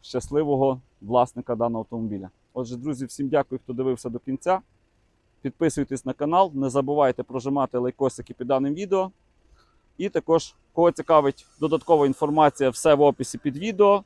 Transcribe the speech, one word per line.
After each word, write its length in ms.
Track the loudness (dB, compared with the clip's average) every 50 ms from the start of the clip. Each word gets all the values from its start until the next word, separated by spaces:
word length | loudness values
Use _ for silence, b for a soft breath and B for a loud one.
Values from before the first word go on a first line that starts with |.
щасливого 800 | _ -6 -8 -8 -6 -2 -2 -2 0 0 0 2 2 0 0 -4 _ _ _ _
власника 540 | -10 -2 2 2 2 0 _ -14 -6 -6 -4
даного 280 | -2 -2 -4 -4 -6 -8
автомобіля. 460 | _ -8 -8 -8 -6 -8 -8 -10 -14 _ _ _ _ _
Отже, 240 | -10 -10 -8 -10
друзі, 280 | -10 -8 -8 -8 -8 -10
всім 240 | -12 -8 -8 -4 0
дякую, 300 | 0 0 0 _ -6 -10 _
хто 100 | -10 -6
дивився 360 | -4 -2 -2 -2 -4 -6 -10
до 100 | -10 -8
кінця. 420 | _ -8 -8 -4 -2 -2 -2 -2 -2 _ _ _ _ _ _ _ _ _ _ _ _ _ _ _
Підписуйтесь 640 | _ -10 -4 _ -2 0 0 -2 -6 -4 -6 -8 -6
на 80 | -8 -6
канал, 380 | _ -4 0 2 2 2 2 0
не 160 | -4 -4 0
забувайте 540 | 0 -2 -2 0 2 2 2 2 2 -2 -8
прожимати 540 | _ -8 -8 -4 -4 -2 -2 -2 -2 -2
лайкосики 560 | -4 -4 -4 -4 _ -2 -2 -2 -6 -18 -18 -12
під 140 | _ -4
даним 260 | -2 0 0 0 -2 -4
відео. 380 | -6 -4 -2 -2 -2 -2 -4 _ _ _ _ _ _ _ _ _ _ _ _ _ _ _ _ _
І 120 | -6 -6 -4
також, 460 | _ -4 0 2 2 2 2 -4 _ _ _ _ _
кого 180 | 2 4 4
цікавить 560 | 2 0 0 4 4 6 6 4 -2 -2 _ _ _ _
додаткова 460 | -2 0 0 -2 2 2 4 4 4
інформація, 640 | 2 2 0 -2 0 4 4 4 4 4 2 0 0
все 240 | 0 2 4 4 6
в 80 | 6
описі 360 | 6 4 4 0 -8 -10 -10
під 200 | -8 _ -6 -6
відео. 460 | -4 -6 -6 2 4 4 4 4 2 0